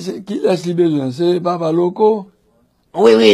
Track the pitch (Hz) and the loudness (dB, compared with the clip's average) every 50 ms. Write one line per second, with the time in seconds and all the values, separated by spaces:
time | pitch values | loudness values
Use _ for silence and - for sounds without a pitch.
0 | 170 185 - 233 185 - 208 - - - 185 160 165 175 175 170 175 165 151 143 | -10 -10 -10 -10 -10 -10 -6 -2 -2 -2 -2 -2 -4 -4 -2 -2 -2 0 -2 -2
1 | 131 131 123 143 170 175 180 175 165 175 175 170 165 156 160 170 175 180 185 185 | -4 -6 -6 -4 -2 -2 -2 -2 -2 -4 -6 -4 -4 -2 -2 0 -2 -2 -2 0
2 | 214 214 220 208 190 _ _ _ _ _ _ _ _ _ _ _ _ _ - - | 0 0 0 -2 -6 _ _ _ _ _ _ _ _ _ _ _ _ _ -2 2
3 | - 117 113 113 113 107 | 4 4 6 6 6 4